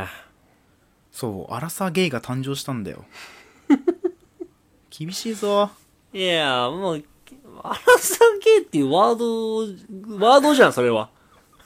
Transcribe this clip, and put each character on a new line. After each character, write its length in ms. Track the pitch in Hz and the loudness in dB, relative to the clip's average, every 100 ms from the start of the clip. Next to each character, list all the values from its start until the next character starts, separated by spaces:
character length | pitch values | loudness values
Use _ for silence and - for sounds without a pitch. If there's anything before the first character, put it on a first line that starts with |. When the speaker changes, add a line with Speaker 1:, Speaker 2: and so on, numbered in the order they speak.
Speaker 1:
ね。 40 | 92 - - _ _ _ _ _ _ _ _ | -8 -14 -20 _ _ _ _ _ _ _ _
Speaker 2:
そ 380 | - 120 95 - | -12 -10 -10 -10
う、 20 | |
ア 60 | 117 | -10
ラ 100 | 165 | -10
サ 180 | - 190 | -8 -4
ー 40 | |
ゲ 140 | 185 180 | -2 -2
イ 40 | |
が 120 | 120 | -4
誕 200 | - 127 | -6 -8
生 140 | 131 139 | -6 -8
し 80 | |
た 100 | - | -8
ん 80 | 123 | -8
だ 80 | 92 | -10
よ。 120 | - - - - - _ _ - | -14 -20 -20 -20 -20 _ _ 0
Speaker 1:
<laughs> 1200 | 277 - - 359 - _ _ 349 _ _ _ _ | 0 0 -4 -8 -10 _ _ -20 _ _ _ _
Speaker 2:
厳 220 | - 156 | -14 -12
し 200 | 190 226 | -10 -10
い 20 | |
ぞ。 360 | 208 208 202 202 - _ _ _ | -6 -2 0 0 -6 _ _ _
Speaker 1:
い 80 | 196 | -6
や、 480 | 185 170 147 123 123 | -2 -2 0 -2 -2
も 240 | 170 190 | -4 -6
う、 100 | 151 - _ _ - - - | -6 -10 _ _ -20 -20 -16
ア 60 | - | -12
ラ 20 | - - 494 | -2 4 4
サ 260 | - 349 | 4 4
ー 200 | 466 415 | 4 4
ゲ 80 | 220 220 | 4 4
イ 40 | |
っ 20 | - | 2
て 100 | 156 | -2
い 40 | |
う 100 | 135 | 0
ワ 200 | 165 226 | 4 2
ー 60 | 226 | 2
ド、 1080 | 233 226 220 220 214 185 - 190 220 202 220 | -2 -4 -4 -4 -6 -10 -18 -18 -14 0 4
ワ 120 | 277 | 6
ー 40 | |
ド 140 | 294 269 | 6 6
じ 80 | |
ゃ 60 | 175 | 4
ん、 40 | |
そ 80 | 123 | 4
れ 80 | 123 | 0
は。 200 | 110 107 _ _ _ _ _ | 0 -4 _ _ _ _ _